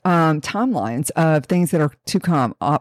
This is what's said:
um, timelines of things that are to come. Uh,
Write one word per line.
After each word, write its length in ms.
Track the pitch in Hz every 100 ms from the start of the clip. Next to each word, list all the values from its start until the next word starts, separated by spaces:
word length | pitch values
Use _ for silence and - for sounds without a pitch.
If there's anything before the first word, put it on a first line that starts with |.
um, 380 | 185 170 160 151
timelines 680 | - 202 254 196 104 120 151
of 340 | - 160 156 -
things 240 | 180 175
that 100 | 170
are 100 | 147 - -
to 120 | 196
come. 360 | 180 156 120 -
Uh, 200 | 95 151